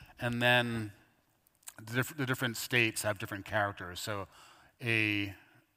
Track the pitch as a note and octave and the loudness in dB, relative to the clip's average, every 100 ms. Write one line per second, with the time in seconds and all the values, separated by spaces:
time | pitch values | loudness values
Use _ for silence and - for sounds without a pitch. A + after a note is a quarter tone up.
0 | - - A#2+ A#2+ B2 B2 A#2+ A#2 G#2+ - | -20 -6 -2 2 6 6 4 -2 -6 -10
1 | _ _ _ _ _ _ - - A2 A#2+ | _ _ _ _ _ _ -20 -18 -4 -2
2 | B2+ D#3 C3 B2+ B2+ A2 - B2 A2+ - | -2 -2 -2 0 -2 -4 0 4 4 2
3 | G#2+ G#2 A2 G2+ - G#2+ G2+ G2 F2+ F2+ | -2 -2 -4 -8 -2 0 0 -2 -10 -8
4 | - G2+ F#2+ - - - - - A#2+ A2+ | -6 -6 -8 -14 -20 -20 -20 -6 0 2
5 | G#2+ G#2 G2+ F#2 - _ _ | 2 0 -2 -8 -20 _ _